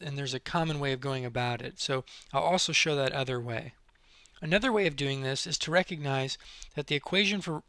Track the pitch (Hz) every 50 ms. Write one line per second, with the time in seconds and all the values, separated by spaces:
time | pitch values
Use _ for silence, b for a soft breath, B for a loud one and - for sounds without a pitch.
0 | - 151 139 139 143 131 131 127 - - - 170 165 160 151 147 143 139 135 127
1 | 127 139 135 131 127 123 117 123 120 123 120 113 127 - - - - - 135 131
2 | - B B B B B - 139 156 165 180 180 - - 156 - - 160 147 143
3 | 135 131 - 139 131 127 127 123 117 120 113 113 117 127 - _ _ _ _ b
4 | b b b b b b b b - 156 170 208 220 262 220 214 196 165 147 135
5 | 143 139 139 135 135 131 135 - - 175 160 - - 156 160 180 180 - 180 156
6 | 147 139 135 135 131 135 - B B B B B B B - 151 139 - 147 143
7 | - - 180 190 208 196 214 196 - 175 160 151 -